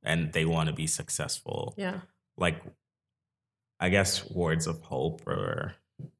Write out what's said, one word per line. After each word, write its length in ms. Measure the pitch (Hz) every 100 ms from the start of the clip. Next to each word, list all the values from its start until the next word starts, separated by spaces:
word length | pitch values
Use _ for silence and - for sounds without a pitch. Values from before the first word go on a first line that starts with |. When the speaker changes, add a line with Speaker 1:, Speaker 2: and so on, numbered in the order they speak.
Speaker 1:
and 300 | - 82 78
they 140 | 82 80
wanna 260 | 82 78
be 140 | 80 78
successful. 880 | - - - 73 - - - - -
Speaker 2:
Yeah. 240 | 190 190 - _ _ -
Speaker 1:
Like, 240 | 87 - - - _ _ _ _ _ _ _ _ _ -
I 120 | 90
guess 380 | 98 92 - -
words 360 | 92 85 80 80
of 140 | 80
hope 440 | - - 82 - -
or 480 | - 50 50 - - _ - -